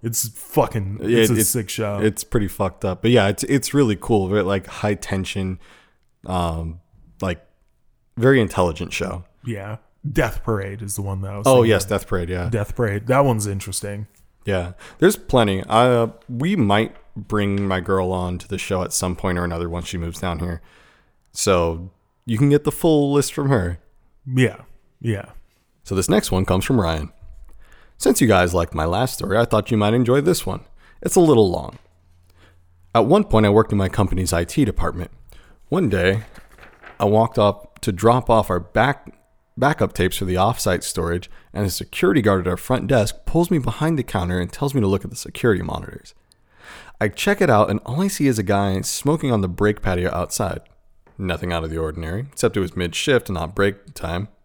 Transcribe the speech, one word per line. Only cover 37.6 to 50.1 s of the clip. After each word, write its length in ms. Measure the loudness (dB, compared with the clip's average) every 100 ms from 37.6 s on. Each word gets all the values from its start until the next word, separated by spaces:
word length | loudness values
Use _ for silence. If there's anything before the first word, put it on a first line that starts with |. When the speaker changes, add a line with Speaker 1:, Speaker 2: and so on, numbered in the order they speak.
| -8 -8
Speaker 2:
to 120 | -6
drop 380 | 2 4 4 4
off 200 | 2 4
our 100 | -2
back, 540 | -2 0 2 0 -8 -20 _ _ _ -2
backup 360 | 0 2 -2
tapes 240 | 0 -2 -2
for 80 |
the 100 | -4 0
offsite 460 | 0 0 -2 -2
storage, 480 | -4 -6 -4 -4 -8 -20 _
and 140 | -4 -4
a 40 |
security 520 | -4 -10 0 2 4
guard 240 | 4 2 0
at 40 |
our 60 | -4
front 300 | -2 -2 2
desk 300 | 2 0 -4 -2
pulls 240 | 0 2
me 80 | 0
behind 400 | -2 -2 -2 -2
the 40 |
counter 380 | -2 -4 -2 -2
and 120 | -4
tells 220 | -4 -2
me 60 | 0
to 60 | 2
look 180 | 0
at 60 | -4
the 60 | -12
security 460 | -12 -2 2 2
monitors. 520 | 0 -8 -10 -16 -20 _ _ _ _ _ -20 -20 -20 -4
I 80 | -4
check 320 | -2 -2 2
it 100 | 4
out, 180 | 4 4
and 100 | 0
all 160 | -4 -2
I 80 | -2
see 180 | 0 0
is 100 | 0
a 40 |
guy 360 | 0 0 2 -2
smoking 500 | -4 -4 -2 0 0
on 80 | 0
the 80 | 0
break 340 | 0 0 0
patio 280 | -2 0 -2